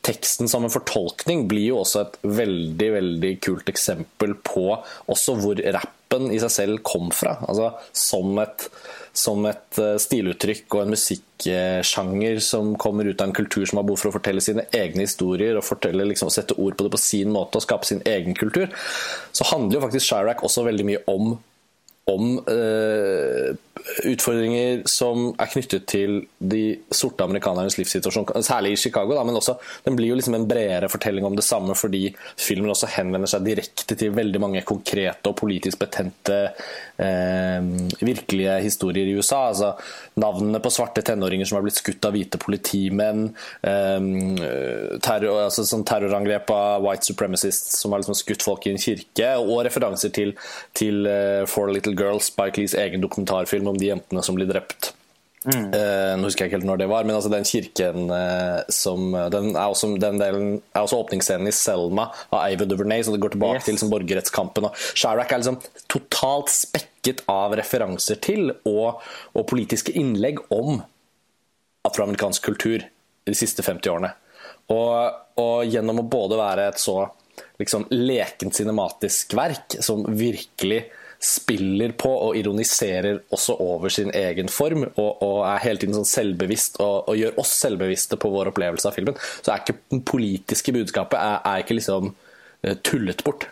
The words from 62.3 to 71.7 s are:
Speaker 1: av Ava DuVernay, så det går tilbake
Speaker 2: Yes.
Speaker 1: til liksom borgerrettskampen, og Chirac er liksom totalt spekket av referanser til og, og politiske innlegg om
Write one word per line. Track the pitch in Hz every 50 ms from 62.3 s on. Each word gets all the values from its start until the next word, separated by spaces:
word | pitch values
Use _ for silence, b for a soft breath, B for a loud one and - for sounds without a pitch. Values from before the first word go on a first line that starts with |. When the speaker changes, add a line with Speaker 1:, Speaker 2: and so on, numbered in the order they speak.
Speaker 1:
av | - 104 78
Ava | 98 98 90 104
DuVernay, | 95 98 92 101 104 110 117 110
så | 110 104
det | 104
går | 98 101 -
tilbake | 101 107 98 95 -
Speaker 2:
Yes. | -
Speaker 1:
til | - 107
liksom | 101 110 107 107
borgerrettskampen, | 104 92 82 95 92 - - - 107 95 95 - 107 104
og | 104 B B B B B
Chirac | - - 117 113 120 120 -
er | 135 123 117
liksom | 131 127 127 - - _ - -
totalt | _ - 139 - - - - - 135 139 143 143 -
spekket | - - - - - 156 - - _ _ - 127 127 - - -
av | 98 98 98 104 107
referanser | 107 - - - 123 110 92 92 92 - - 107 -
til | - - 202 214 180 131 - - _
og, | 110 104 107 113 117 117 B B B B B B B B
og | - 107
politiske | - 127 127 107 - - - - - -
innlegg | 175 147 131 113 98 107 139 151 - - _
om | - 214 123 151 147 107 - - _ _ _ _ _ _ _ _ _ _ _ _ _ _ _ _